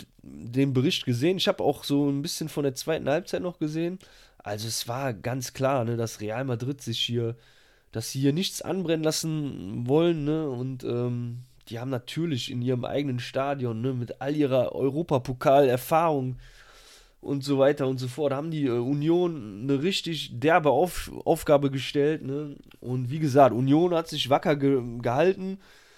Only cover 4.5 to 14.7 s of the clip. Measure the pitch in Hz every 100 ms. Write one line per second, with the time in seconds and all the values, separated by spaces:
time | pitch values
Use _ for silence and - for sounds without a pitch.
4.5 | 104 113 - - 120 139 101 120 131 123
5.5 | - 131 139 117 117 113 - 107 110 135
6.5 | 117 123 139 - 113 - 120 117 120 _
7.5 | _ _ _ _ 113 113 135 139 151 196
8.5 | - - 185 165 160 156 156 160 156 143
9.5 | 92 90 117 120 151 170 165 147 156 151
10.5 | 120 131 127 113 120 123 120 120 120 127
11.5 | _ - 117 127 127 - 156 165 131 -
12.5 | 123 120 123 - 123 147 123 - 127 139
13.5 | 139 123 113 127 127 117 - 135 151 139
14.5 | 127 -